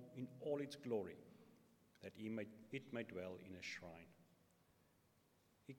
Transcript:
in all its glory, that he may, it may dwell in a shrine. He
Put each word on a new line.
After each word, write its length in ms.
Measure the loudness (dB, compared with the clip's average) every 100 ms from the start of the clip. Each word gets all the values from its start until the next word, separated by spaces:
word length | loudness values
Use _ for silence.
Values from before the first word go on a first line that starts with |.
| 0 -4
in 140 | -4 0
all 200 | 4 4
its 160 | 4 0
glory, 400 | 4 6 6 -2 -10 -16 -18 -20 -20 -20 -20 -10
that 120 | -8 -2
he 140 | 2
may, 180 | 2 0 -4 -2
it 220 | -2 0
may 100 | 0
dwell 300 | 2 0 0 -2 -4
in 100 | -4
a 60 |
shrine. 460 | -4 -4 -4 -6 -10 -16 -20 -20 -20 -20 -20 -20 -20 -20 -20 -20 -20 -20 -20 -14
He 80 | -10